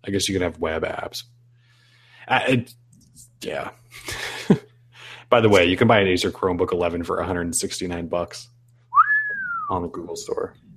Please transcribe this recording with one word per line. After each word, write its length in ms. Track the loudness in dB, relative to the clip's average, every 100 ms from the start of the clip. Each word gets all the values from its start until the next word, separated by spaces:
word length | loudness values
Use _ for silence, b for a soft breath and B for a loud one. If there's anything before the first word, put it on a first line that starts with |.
| -2
I 40 |
guess 180 | -2 0
you 60 |
can 80 | -2
have 160 | -2 -2
web 240 | -4 -2
apps. 420 | -4 -6 -10 -12 -18 _ _ b b b b b b b b
I, 140 | 0
it, 300 | 2 0 0 -16 _ _ _ -20 -20 _
yeah. 280 | -8 -8 -8 -14 _ B B B B B B
<laughs> 80 | 0 0 _ _ B B B B
By 120 | 6
the 80 | 8
way, 160 | 8 6
you 100 | 4
can 120 | 6
buy 120 | 6
an 60 | 6
Acer 220 | 2 0
Chromebook 420 | -2 -2 0 0
eleven 300 | 0 -2 -2
for 160 | -4 -4
a 80 | -2
hundred 260 | -2 -2
sixty-nine 520 | -4 -4 -6 -6 -6 -4
bucks 420 | -4 -6 -10 -20 _ _ _ _ 2 4 2 -2 -8 -8 -8 -6
on 140 | -6
the 60 | -6
Google 280 | -10 -10 -12
Store. 380 | -8 -6 -6 _ _